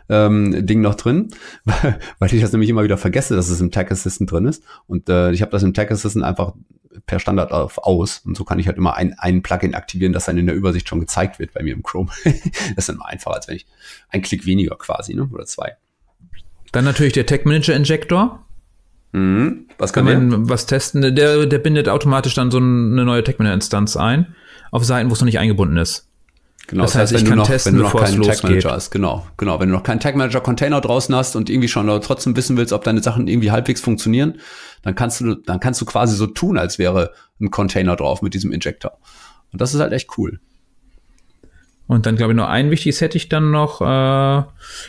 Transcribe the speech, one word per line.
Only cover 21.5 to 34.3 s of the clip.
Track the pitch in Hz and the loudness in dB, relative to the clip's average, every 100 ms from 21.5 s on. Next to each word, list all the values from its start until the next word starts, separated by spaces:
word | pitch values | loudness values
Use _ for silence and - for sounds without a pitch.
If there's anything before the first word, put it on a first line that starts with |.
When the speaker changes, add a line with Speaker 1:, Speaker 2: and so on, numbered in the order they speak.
| 143 | 2
Speaker 2:
bindet | 156 151 101 | 2 2 2
automatisch | 135 143 135 131 | 2 2 2 0
dann | 135 127 | 0 0
so | 127 | 2
eine | 127 123 113 127 | 2 2 2 2
neue | 123 120 | 2 2
Tag | 117 - | 0 0
Manager | 107 | 2
Instanz | 95 - 101 104 - | 2 0 0 0 0
ein | 113 143 175 - - - - | 0 2 0 -6 -20 -20 -6
auf | 120 | -2
Seiten, | 120 123 120 | 2 2 0
wo | |
es | 110 | 2
noch | 123 | 2
nicht | 110 | 2
eingebunden | 110 101 87 82 | 2 2 2 2
ist. | 82 - - _ _ _ _ _ - | 0 -4 -12 _ _ _ _ _ -8
Speaker 1:
Genau, | - | -2
Speaker 2:
Das | 113 | 2
Speaker 1:
das | 120 | 2
Speaker 2:
heißt, | 107 | 2
Speaker 1:
heißt, | 120 | 4
Speaker 2:
ich | 110 | 4
Speaker 1:
wenn | |
Speaker 2:
kann | 110 | 4
Speaker 1:
du | |
noch, | 107 | 4
Speaker 2:
testen, | 131 - | 2 4
Speaker 1:
wenn | 123 | 4
du | |
noch | 104 | 4
Speaker 2:
bevor | 113 104 | 4 4
es | |
Speaker 1:
keinen | 101 | 4
Tag | 104 | 2
Speaker 2:
losgeht. | 107 92 | 2 2
Speaker 1:
Manager | 92 - | 2 2
hast, | - - | -2 -4
genau, | - 90 58 - - | -2 -2 -2 -8 -6
genau. | 101 80 | -4 0
Wenn | 95 | 0
du | 92 | 0
noch | |
keinen | - 113 | 0 -2
Tag | 147 135 | 0 0
Manager | 131 127 | 0 0
Container | 123 117 143 143 | -2 -2 0 0
draußen | 131 127 - | 2 0 2
hast | 131 131 113 | 0 0 -2
und | 107 | 0
irgendwie | 131 120 | 0 0
schon | 117 104 | 0 0
aber | 104 | 0
trotzdem | - 131 127 | -2 -2 0
wissen | 120 127 123 | -2 0 0
willst, | 117 | 0
ob | 104 | 0
deine | 117 110 | 0 0
Sachen | 117 113 87 | 2 0 0
irgendwie | 120 107 | 2 2
halbwegs | 113 123 120 | 0 0 -2
funktionieren, | 123 107 110 120 151 | -2 -2 0 0 0